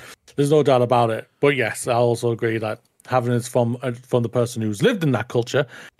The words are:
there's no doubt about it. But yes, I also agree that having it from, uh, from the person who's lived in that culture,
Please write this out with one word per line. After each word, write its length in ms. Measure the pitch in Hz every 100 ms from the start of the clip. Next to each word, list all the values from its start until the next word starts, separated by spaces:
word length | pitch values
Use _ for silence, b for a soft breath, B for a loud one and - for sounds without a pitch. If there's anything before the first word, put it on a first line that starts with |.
| B - _
there's 160 | - 143
no 140 | 151
doubt 180 | 139 127
about 280 | 120 123 117
it. 180 | 110 - _
But 160 | 143
yes, 320 | 135 107 - 131
I 60 |
also 400 | 120 120 117 120
agree 260 | 113 117 110
that 220 | 107 - _ _ -
having 260 | 127 120
it 120 | 120
from, 320 | 120 127 117 123
uh, 100 | 131
from 320 | 120 - 123
the 40 | 117
person 340 | 123 117 113
who's 200 | 110 101
lived 220 | 196 214
in 80 | 160
that 160 | 123 -
culture, 360 | 123 117 127 143 B B